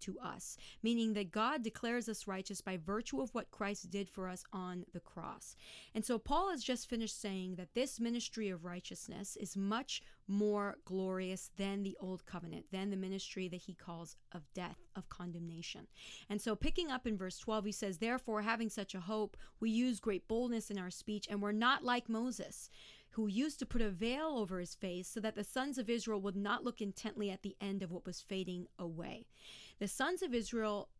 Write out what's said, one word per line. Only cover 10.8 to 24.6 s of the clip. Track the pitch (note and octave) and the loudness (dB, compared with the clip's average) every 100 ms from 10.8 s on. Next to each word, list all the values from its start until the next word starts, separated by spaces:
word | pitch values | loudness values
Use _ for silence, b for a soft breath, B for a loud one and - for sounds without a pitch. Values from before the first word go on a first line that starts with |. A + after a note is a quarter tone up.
| - | -2
glorious | F#3 F#3+ F#3 F#3 F#3+ - - | 0 2 2 0 -2 -6 -2
than | G3 G3+ | 0 2
the | G3 - | 0 -2
old | F#3 F#3 | -4 -4
covenant, | - F3+ E3+ E3 - | -6 -6 -6 -8 -6
than | F#3+ G3 | -2 0
the | F#3+ | 0
ministry | F#3+ G3 - - F#3 | 0 -2 -4 -4 -4
that | F3 | -4
he | - | -10
calls | F3 - E3+ E3+ - - | -12 -10 -8 -8 -14 -12
of | F3 D3+ | -12 -8
death, | - A#3 - - - | -6 -6 -6 -10 -10
of | - | -8
condemnation. | - F3 E3+ E3+ E3 E3+ - - B B B B | -8 -6 -4 -4 -6 -6 -8 -12 B B B B
And | G#3 | 0
so | A#3 G#3+ | 2 4
picking | D4 F4+ D#4+ | 6 6 4
up | B3+ B3 | 2 0
in | G#3 | 0
verse | F#3 - | -2 -4
twelve, | - A3 G#3 | 0 2 2
he | |
says, | G3+ G3+ E3+ | 0 -2 2
"Therefore, | A3+ B3 B3 G#3+ | 2 2 2 2
having | G#3 A3+ A3+ | 4 4 2
such | - G3 | 0 -4
a | F#3+ | -4
hope, | F3 G#3+ G#3 - B B | 0 0 0 -2 B B
we | A3+ | 4
use | A3 B3+ A3 | 6 4 4
great | A3+ G3 - | 2 0 2
boldness | A3 B3 A3+ G#3+ | 2 4 2 0
in | G3+ | -2
our | F3+ | -4
speech, | - - G#3 - | -6 -4 -4 -2
and | G#3 | 0
we're | G#3 | 2
not | G#3+ A#3+ C#4 | 6 6 6
like | B3 B3 A#3+ | 4 2 4
Moses, | A3 B3 - - - - B B B B | 0 0 -2 -6 -8 -14 B B B B
who | - G#3+ | 0 2
used | G3 D4+ - | 4 2 0
to | A#3+ | 0
put | A#3+ | 4
a | A3 | 4
veil | F3+ A#3 C4 D#4+ C4+ | 4 2 2 2 2
over | G3 | 0
his | F#3 | 0